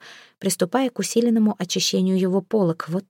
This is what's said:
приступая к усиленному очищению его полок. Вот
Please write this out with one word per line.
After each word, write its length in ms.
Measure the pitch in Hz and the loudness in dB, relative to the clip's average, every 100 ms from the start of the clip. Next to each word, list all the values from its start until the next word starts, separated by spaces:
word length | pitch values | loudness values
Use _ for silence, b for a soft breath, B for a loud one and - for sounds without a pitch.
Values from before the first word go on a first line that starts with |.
| B B B B | B B B B
приступая 500 | 190 175 180 247 269 | -4 -2 0 0 0
к 80 | - | -2
усиленному 580 | 190 233 240 226 214 202 | -2 0 2 4 2 0
очищению 580 | 180 190 - 190 185 190 | -4 -4 -2 0 2 2
его 240 | 185 190 | 2 0
полок. 440 | 185 220 180 160 - | 0 0 0 -2 -4
Вот 160 | 175 - | -8 -8